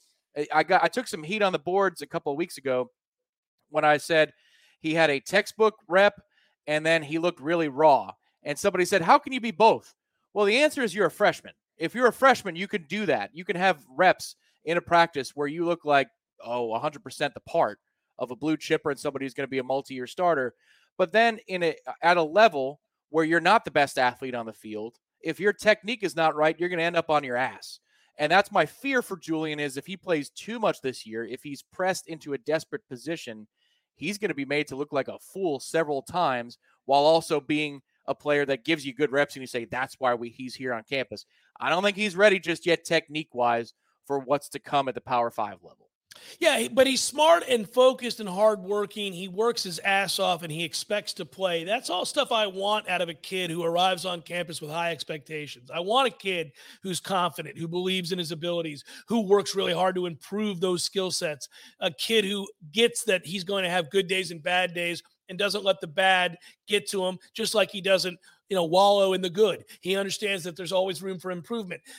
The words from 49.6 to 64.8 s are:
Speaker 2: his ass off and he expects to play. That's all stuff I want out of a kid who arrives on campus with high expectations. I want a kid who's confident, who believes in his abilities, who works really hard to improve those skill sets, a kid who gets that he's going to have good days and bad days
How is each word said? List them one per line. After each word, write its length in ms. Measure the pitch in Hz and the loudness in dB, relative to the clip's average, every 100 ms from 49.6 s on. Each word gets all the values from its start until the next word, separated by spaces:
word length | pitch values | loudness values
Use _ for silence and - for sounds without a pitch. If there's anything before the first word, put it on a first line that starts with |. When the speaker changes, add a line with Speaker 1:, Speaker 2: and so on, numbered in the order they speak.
Speaker 2:
his 160 | 190 160 | -4 -6
ass 400 | 196 196 190 - | 0 0 0 0
off 240 | 190 170 | 0 -2
and 100 | 170 | -4
he 100 | 156 | -6
expects 520 | 170 - - 208 - | -6 -6 -4 -4 -4
to 100 | - | -10
play. 400 | 170 - 185 170 | -12 -4 -2 -2
That's 240 | 165 233 - | -2 -4 -2
all 140 | 359 | -4
stuff 260 | 262 - 269 | -2 -2 0
I 160 | 226 208 | 0 0
want 420 | 185 196 214 196 | -2 -2 -2 -2
out 120 | 180 | -4
of 80 | 170 | -4
a 60 | |
kid 360 | 165 - 185 180 | -8 -8 -4 -4
who 140 | 165 | -2
arrives 400 | 170 170 185 185 | 0 2 2 0
on 160 | 185 175 | -4 -8
campus 400 | - 175 170 151 | -8 -8 -8 -10
with 100 | 151 | -8
high 220 | 160 170 | -6 -4
expectations. 800 | 156 - 160 135 156 147 127 127 | -6 -8 -12 -10 -12 -12 -14 -12
I 80 | 127 | -8
want 260 | 180 247 262 | 0 2 2
a 100 | - | -2
kid 360 | 190 180 156 - - - | -4 -4 -6 -12 -20 -14
who's 180 | 190 165 | -8 -6
confident, 580 | - 190 175 - 151 139 | -2 0 -2 -4 -12 -10
who 80 | 165 | -6
believes 460 | 175 185 190 165 | -4 -2 -2 -4
in 60 | 185 | -6
his 120 | 160 | -6
abilities, 540 | 165 175 175 165 143 - - - | -6 -4 -4 -6 -10 -16 -16 -4
who 140 | 233 | -2
works 340 | 190 202 - 190 | 4 4 4 -2
really 160 | 185 | -2
hard 220 | 170 185 | 2 2
to 120 | 185 180 | 0 -4
improve 540 | 156 - 202 214 180 | -6 -10 -4 -4 -2
those 240 | 185 180 | -2 0
skill 260 | - 196 185 | -2 -4 -4
sets, 380 | - 170 147 - - - - | -4 -6 -6 -12 -18 -20 -6
a 100 | 185 | -6
kid 340 | - - 226 196 | -4 0 2 2
who 200 | 202 196 - 151 | -2 -6 -12 -6
gets 320 | 190 233 233 | 2 2 2
that 220 | - 185 165 | -2 -2 -2
he's 160 | 196 | -8
going 200 | 175 196 | -4 -2
to 60 | 180 | 0
have 200 | 180 151 | -2 0
good 160 | 196 175 | 0 0
days 240 | 190 175 | -2 -4
and 120 | 170 | -6
bad 320 | 160 180 180 | -2 0 0
days 280 | 170 | -2